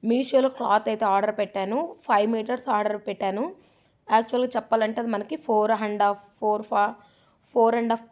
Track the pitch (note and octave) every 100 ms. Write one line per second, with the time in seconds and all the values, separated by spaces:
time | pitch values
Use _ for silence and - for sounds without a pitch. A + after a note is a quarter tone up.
0 | A3 A#3+ C4 C4+ C4 C4 A#3+ G#3 G#3+ G#3+
1 | A3 G3 G#3 G#3 G3+ G3 F#3+ A#3 E4 -
2 | - G#3+ G#3+ A3+ A3 B3 B3+ G#3+ G#3 G#3
3 | G#3 G3 G3 G3 D4+ F#4+ _ _ _ _
4 | _ A3 A3+ B3 B3+ B3 A3 A3 G#3+ A3+
5 | A#3 G#3+ G#3 D#4 - A3 G#3+ A3 G#3+ G#3
6 | G3+ G3+ - _ G#3+ G#3+ G#3+ G#3 G#3 -
7 | _ _ _ _ _ - A3+ A#3 A#3 A3+
8 | A#3